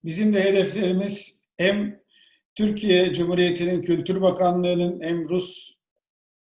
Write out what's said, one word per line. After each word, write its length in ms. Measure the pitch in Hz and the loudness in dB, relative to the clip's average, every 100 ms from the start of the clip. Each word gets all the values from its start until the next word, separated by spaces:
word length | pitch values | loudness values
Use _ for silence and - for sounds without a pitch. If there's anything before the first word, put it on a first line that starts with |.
Bizim 300 | 165 165 214 | -8 -2 2
de 100 | 202 | 4
hedeflerimiz 960 | 196 196 180 214 185 185 202 - - - _ _ | 4 2 0 0 0 0 -2 -6 -10 -14 _ _
hem 440 | 180 208 208 - _ _ _ _ _ | 0 0 -4 -8 _ _ _ _ _
Türkiye 580 | - 214 214 208 180 180 | -4 -2 -2 2 4 4
Cumhuriyeti'nin 720 | 151 175 180 175 170 175 180 | 0 0 2 2 0 -2 -2
Kültür 380 | 175 160 165 190 | 0 -2 0 0
Bakanlığı'nın 800 | 190 175 180 180 175 175 175 180 | 2 2 2 2 0 0 0 -4
hem 260 | 160 170 156 | -4 -4 -2
Rus 460 | 180 180 - - _ _ _ _ _ _ _ | -2 -4 -12 -16 _ _ _ _ _ _ _